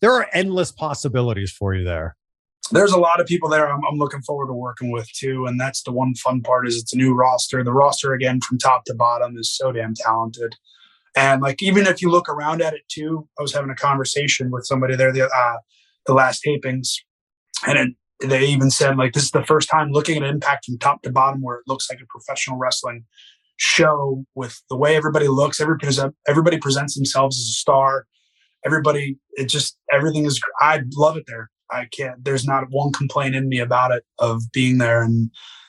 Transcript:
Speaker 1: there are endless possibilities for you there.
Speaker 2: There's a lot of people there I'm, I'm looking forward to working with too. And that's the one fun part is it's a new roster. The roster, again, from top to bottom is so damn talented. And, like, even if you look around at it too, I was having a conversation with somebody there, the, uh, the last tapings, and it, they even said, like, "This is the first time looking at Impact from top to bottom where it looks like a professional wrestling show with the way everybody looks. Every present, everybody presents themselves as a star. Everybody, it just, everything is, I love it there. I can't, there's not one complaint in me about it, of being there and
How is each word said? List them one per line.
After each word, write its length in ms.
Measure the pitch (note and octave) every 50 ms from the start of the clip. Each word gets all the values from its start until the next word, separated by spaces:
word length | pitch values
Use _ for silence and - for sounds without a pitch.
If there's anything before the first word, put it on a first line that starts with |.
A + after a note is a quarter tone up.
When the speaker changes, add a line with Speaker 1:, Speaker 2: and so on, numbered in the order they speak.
Speaker 1:
there 120 | - A3 B3+
are 140 | B3 A3 - -
endless 380 | E3+ F#3+ G3 F#3+ F#3 F3 -
possibilities 800 | - - D#3 D3+ C#3+ - - C#3+ A2 B2+ B2 A#2+ A2+ G2+ G2 F#2
for 220 | - - G2+ G2 F#2+
you 100 | F#2+ F2+
there. 320 | F2+ F2 D#2+ D#2+ E2 - _ _ _ _ _ _ _ _ _ - -
Speaker 2:
There's 200 | - F3 G3 G#3
a 80 | F#3+ F3+
lot 200 | F3 E3+ E3 E3+
of 60 | F3 E3
people 220 | E3+ F3 D#3+ D#3
there 180 | D#3 D#3 D3+ D3
I'm, 100 | D3 D3 D3+ D3
I'm 80 | D3+ D3
looking 240 | D3 C#3 C#3+ C#3
forward 260 | B2+ - D3 C#3+ C#3 C3
to 60 | B2+
working 380 | A#2+ B2 B2 A#2 - B2+ B2
with 200 | A#2+ A#2 A2 - -
too. 320 | - - C3+ C3 C3 B2+
And 140 | B2 A#2+ B2
that's 240 | C3 C3+ C3+ - -
the 80 | -
one 220 | B2 B2 C3 C3 B2
fun 260 | - - B2+ B2+ C3
part 260 | A#2 - B2 B2 B2 B2
is 100 | A#2 A#2
it's 160 | A2+ - -
a 40 | B2+
new 160 | C3 C3 B2+
roster. 480 | B2 B2+ B2+ B2+ B2+ - - - B2+ B2
The 100 | B2 B2
roster, 400 | C3+ C#3+ C#3+ C#3+ - - C#3 C3+
again, 280 | B2+ B2+ B2+ B2+ B2+
from 160 | B2 - B2+ B2
top 280 | - C3+ B2+ B2 -
to 80 | - A#2+
bottom 420 | A2+ A#2+ A#2+ A#2+ A#2+ B2 A#2+ A#2+ A#2
is 180 | A2+ - -
so 160 | - C3+ C3
damn 220 | B2+ A2+ A2+ A2+ A2
talented. 600 | A2 - A2+ A2+ A2+ A#2 A2+ A2+ A#2 A#2 A2+ A2+ - _ _ _ _ _ _ _ _ _ _ -
And, 260 | C#3 C3+ C3+ C3+ C3
like, 220 | C#3 C3+ C3+ - G3+
even 240 | F#3+ F#3+ G3+ G3 F#3+
if 140 | F3+ F#3
you 80 | F#3 F3+
look 180 | E3+ F3 F3 -
around 320 | D3 D3 D3 D3+ D#3+ E3
at 140 | E3 D#3+ D3+
it 80 | D3 - -
too, 400 | - D#3 D3+ D#3 D#3+ D#3 D3+ - _ -
I 20 |
was 120 | D3 C#3 -
having 180 | C#3+ C#3+ C3+
a 40 | C3
conversation 760 | - - C#3+ C#3 C3+ C3 - - D3 D3 C#3+ - - C3 B2+
with 140 | B2+ B2 A#2+
somebody 300 | - C#3 C3 B2+ C3 B2+
there, 160 | B2 C3 C3
the, 140 | C3 C3 C3
uh, 320 | C3 C3 B2+ B2 A#2+ A#2+ A#2 - _ _ _ _ _ _ _ _
the 80 | - C3+
last 300 | C3+ C3 - - - -
tapings, 520 | D3+ D3 C#3+ - C3+ B2+ C3 B2+ - - - - _ _ _ _ _ _ _ _ _ - - -
and 140 | - C#3+ C#3 B2+ B2 B2 - _ _ _ -
it, 80 | - C3+
they 160 | C3+ C3 C3+
even 240 | C#3+ C#3+ C3+ C3+ C3+
said, 260 | B2+ - D3 C3+ C3+ C3+
like, 160 | C3 C3 A#2+
"This 100 | D3 C#3
is 80 | -
the 120 | - D3 B2
first 260 | - D#3 D3+ D3+ -
time 200 | D#3 D#3 D3+ C#3+
looking 300 | C#3 D3 D3+ E3+ D#3+ D3+
at 80 | C#3+ C#3
Impact 360 | C#3+ C#3+ - C#3 C#3+ C#3 -
from 120 | - B2 A#2+
top 240 | - - - A3+
to 100 | - -
bottom 300 | B2+ C3 C3 C#3 C#3 C3+
where 160 | C3 B2 A#2+ A#2+
it 60 | - C3
looks 220 | C3+ C3+ - -
like 100 | C3 B2+
a 60 | C3
professional 520 | A#2 - - - - C3+ - - C3 C3 B2+
wrestling 480 | B2+ B2+ B2 - - B2+ A#2+ A#2 A2+ _ _ - - - _ _ _ _ _ -
show 680 | - - - - E3 D#3 D3+ C#3+ C#3+ C#3 C3+ C3+ C3+ - _
with 260 | C3 B2+ A#2 - - - -
the 80 | C3+ B2
way 180 | C#3+ D3 D#3
everybody 320 | D#3 D3+ D#3 D3 D#3 D3 C#3
looks. 320 | C3+ C3+ C#3+ D3 C#3+ -
Every 200 | D3+ D3+ D#3+ -
present, 360 | - C#3+ C3+ C#3 C#3 C#3 - _ - -
everybody 320 | C#3+ D#3 D#3+ E3+ E3 D#3
presents 360 | - C#3 C3+ C#3 C#3 C#3+ -
themselves 420 | C#3 C#3 - - C3+ C3+ C3+ C3 B2
as 100 | A#2+ A2+
a 100 | A2 -
star. 460 | - - C#3 C3+ C3+ C3+ C3+ C3+ - _ _ _ _ _ _ _ _ _ _ _ -
Everybody, 540 | D3 D3+ D#3 C#3+ D3+ D3 C#3+ C#3+ C#3 C3+ - _ _
it 140 | - C#3 C3+
just, 320 | A#2+ - D3 - - - _ _ -
everything 340 | C#3+ C#3 C#3+ D#3+ D3+ D3+ D3+
is, 140 | D3 C3+ A#2 - - - -
I 200 | C#3+ D3+ D#3 D3 C3 B2 C#3
love 220 | C#3+ D3 D#3 D#3+ D#3+
it 60 | - -
there. 220 | A#2 A2+ A2 - _ _ _ -
I 160 | A#2+ B2 B2 A#2
can't, 320 | - - C#3 C3 B2+ B2+ B2+
there's 220 | C#3 C3+ C3 B2
not 200 | C#3+ C3+ C3+ C3 B2+
one 220 | C3 C#3 C#3 C#3+
complaint 440 | C#3 - C#3 C3+ - D3 C#3 C3+ C3+
in 140 | C3+ C3+ C3+
me 100 | B2+ B2
about 320 | A#2+ A#2+ A#2+ B2 B2+ B2+
it, 120 | B2+ A#2+ - _ _ -
of 220 | A#2+ A#2 A2+ A2+ A2+ A#2 -
being 240 | C3 B2+ B2+ B2+ B2+
there 240 | B2 A#2 A#2 A#2
and 300 | A#2 A2+ A#2 A#2 A2+ A2+ - - - - - - -